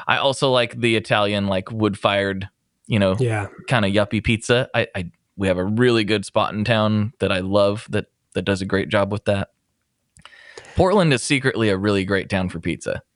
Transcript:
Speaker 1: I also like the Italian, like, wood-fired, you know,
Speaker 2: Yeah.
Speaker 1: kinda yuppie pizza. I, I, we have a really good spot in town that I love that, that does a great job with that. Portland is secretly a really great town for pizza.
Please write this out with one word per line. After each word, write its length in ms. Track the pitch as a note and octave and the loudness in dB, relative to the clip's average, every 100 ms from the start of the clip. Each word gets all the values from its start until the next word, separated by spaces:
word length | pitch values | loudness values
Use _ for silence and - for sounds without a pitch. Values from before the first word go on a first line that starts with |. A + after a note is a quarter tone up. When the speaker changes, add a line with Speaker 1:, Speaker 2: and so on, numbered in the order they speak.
| - | -2
Speaker 1:
I 80 | B2+ | 0
also 340 | C#3 B2+ C#3 | 2 0 2
like 300 | B2+ A#2 A#2+ | 2 0 -2
the 160 | A#2 A2 | 0 0
Italian, 500 | G#2 A2 G#2 G#2 G2 | 0 0 2 0 0
like, 240 | F#2+ - | -2 -4
wood-fired, 800 | A2+ G#2+ G2 A2 G2+ G2 F#2+ F#2+ - _ _ - | -2 0 0 0 0 0 -4 -8 -14 _ _ -4
you 100 | A2+ | 0
know, 160 | F#2+ F#2+ | 2 2
Speaker 2:
Yeah. 260 | B2 G#2+ G2 - - | 0 -2 -6 -12 -2
Speaker 1:
kinda 200 | B2 G2+ | 0 2
yuppie 360 | G2+ G2+ G#2 | 0 0 -2
pizza. 440 | G#2+ A2 - A#2+ - | 0 -2 0 0 0
I, 140 | A#2 A2+ G2 | -2 -4 -6
I, 160 | F2 - _ - | -12 -14 _ -4
we 100 | G2 | -2
have 120 | F2+ | 0
a 60 | |
really 380 | F#2+ G#2+ B2 A#2 | 0 2 2 2
good 220 | G#2 G#2+ | 2 -2
spot 280 | G2 A2 G2+ | -2 -2 -2
in 120 | G#2 | -2
town 480 | G#2+ A2 G#2+ G#2+ G#2 - | 0 2 2 2 -2 -2
that 100 | G2 | -2
I 80 | G2 | -2
love 460 | F#2 G2+ G2+ G#2 - | 0 2 2 0 -4
that, 160 | G#2 - _ _ | -6 -6 _ _
that 80 | - | -6
does 180 | F#2 G2 | -2 -2
a 60 | G2 | 0
great 220 | G2 - | -2 0
job 240 | G#2+ G2 | 0 0
with 140 | G2+ - | -2 -2
that. 240 | G2 - _ _ _ _ _ _ _ - - - - - - | -2 -4 _ _ _ _ _ _ _ -20 -20 -20 -20 -10 0
Portland 360 | F3+ G#3 E3 | 4 4 4
is 100 | B2+ | 2
secretly 460 | - C#3+ C3 A2 A2 | 2 0 0 0 0
a 80 | F#2+ | 2
really 280 | G#2 G2+ | 2 0
great 240 | F#2+ G2 - | 0 -2 -2
town 200 | G2 F2+ | -2 -2
for 120 | E2+ | -4
pizza. 420 | G#2+ - - - - | -6 -6 -6 -8 -10